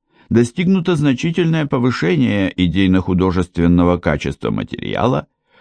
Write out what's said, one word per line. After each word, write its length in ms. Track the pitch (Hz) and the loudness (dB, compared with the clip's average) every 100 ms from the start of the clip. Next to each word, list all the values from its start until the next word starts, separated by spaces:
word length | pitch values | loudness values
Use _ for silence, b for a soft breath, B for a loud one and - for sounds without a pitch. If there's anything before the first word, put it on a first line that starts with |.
| _ b b | _ b b
достигнуто 640 | 113 120 - 180 190 175 165 | 0 0 0 0 0 0 0
значительное 720 | 147 120 165 170 165 160 143 | 0 0 -2 -2 0 -2 -2
повышение 840 | 135 123 117 160 170 120 101 95 - | 0 0 0 -2 0 0 0 -2 0
идейно-художественного 1400 | 90 90 95 92 92 90 92 90 87 87 85 87 87 87 | 0 2 2 2 2 0 2 0 -4 0 2 4 4 2
качества 520 | 87 73 71 69 55 | 0 -2 -4 -6 -6
материала, 800 | 53 - - - 50 120 143 147 _ b b | -6 -8 -10 -8 -2 -2 -2 -6 _ b b